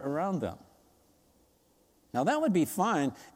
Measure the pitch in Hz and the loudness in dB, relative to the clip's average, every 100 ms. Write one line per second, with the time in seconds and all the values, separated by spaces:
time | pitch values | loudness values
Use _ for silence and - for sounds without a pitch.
0 | 139 147 196 180 98 - - _ _ _ | 0 -4 -2 -2 -4 -8 -16 _ _ _
1 | _ _ _ _ _ _ _ _ _ _ | _ _ _ _ _ _ _ _ _ _
2 | _ 123 156 294 311 180 147 - 208 175 | _ -2 2 2 2 2 2 0 0 2
3 | 139 - - | 0 -4 -6